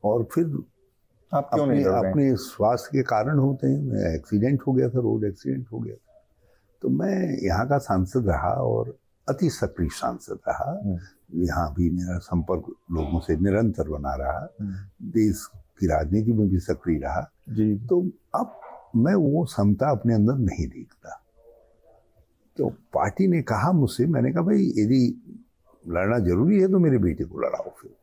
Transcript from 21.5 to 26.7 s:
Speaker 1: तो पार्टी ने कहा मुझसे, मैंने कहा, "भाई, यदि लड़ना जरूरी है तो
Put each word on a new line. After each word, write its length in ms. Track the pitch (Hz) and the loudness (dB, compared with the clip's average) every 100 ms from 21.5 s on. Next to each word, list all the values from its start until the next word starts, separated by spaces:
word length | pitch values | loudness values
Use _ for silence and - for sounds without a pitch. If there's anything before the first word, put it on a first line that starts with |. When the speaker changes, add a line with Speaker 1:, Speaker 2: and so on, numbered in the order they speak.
| - _ _ _ _ _ _ _ _ _ - | -20 _ _ _ _ _ _ _ _ _ -4
Speaker 1:
तो 120 | 143 | -4
पार्टी 580 | - _ - 107 - 190 | -4 _ -2 -2 2 2
ने 140 | 170 | 2
कहा 300 | 131 107 135 | 0 0 2
मुझसे, 340 | 185 127 - 165 | 2 2 2 2
मैंने 280 | 147 123 | 2 2
कहा, 100 | 165 | 2
"भाई, 200 | 170 208 - - | 2 2 2 2
यदि 460 | 107 131 123 - - - _ _ _ _ 85 | 2 4 2 0 -12 -20 _ _ _ _ -6
लड़ना 320 | 85 95 120 | -2 0 2
जरूरी 420 | 90 87 147 208 | 2 2 4 4
है 60 | |
तो 120 | 190 | 4